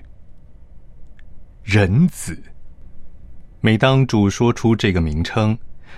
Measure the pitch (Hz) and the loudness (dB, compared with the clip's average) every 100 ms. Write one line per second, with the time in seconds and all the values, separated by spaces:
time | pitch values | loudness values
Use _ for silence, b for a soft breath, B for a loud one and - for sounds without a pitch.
0 | - - - - - - - - - - | -18 -20 -18 -20 -20 -20 -20 -20 -18 -16
1 | - - - - - - - 104 95 117 | -16 -16 -14 -14 -16 -14 0 2 4 4
2 | 175 - - - - - - - - - | 4 0 -10 -10 -12 -14 -14 -16 -14 -10
3 | - - - - - - 113 110 135 135 | -10 -12 -16 -16 -16 0 2 4 4 4
4 | 131 110 98 - 120 117 113 110 107 87 | 4 4 4 4 2 2 2 2 2 2
5 | 80 76 85 - 107 113 - - B | 0 -2 -2 0 0 0 -6 -12 B